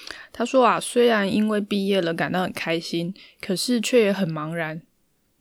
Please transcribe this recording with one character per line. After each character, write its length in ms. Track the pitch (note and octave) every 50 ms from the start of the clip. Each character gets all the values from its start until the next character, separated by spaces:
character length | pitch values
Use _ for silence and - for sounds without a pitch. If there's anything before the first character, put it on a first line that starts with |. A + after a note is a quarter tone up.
| - - - - - - -
他 100 | - A3+
说 220 | A#3+ - C4 B3
啊， 160 | A3+ F#3+ E3
虽 240 | E3 - - B3 A#3+
然 280 | A#3+ A#3 G#3+ G3+ G3 -
因 140 | G#3 G#3+ G#3+
为 140 | G#3+ G#3
毕 260 | G#3 G3+ G#3 G3+ G3 G3
业 140 | G3+ F#3+
了 120 | F3 E3 E3+
感 160 | E3 D#3+ C#3+
到 120 | D3 F3+
很 100 | F#3 -
开 260 | - - - - E3 E3
心， 360 | E3 - - E3+ E3+ E3+ F#3+ - - - _ -
可 160 | - - G3
是 240 | F3 - - B3 A#3+
却 220 | A3 - - B3
也 100 | A3 G3
很 180 | G3+ F#3+ G3 D#3+
茫 220 | D#3+ D#3 D3+ D#3
然， 300 | E3 E3+ E3 D#3 D#3+ E3 - _ _ _ _ _ _ _ _ _ _ _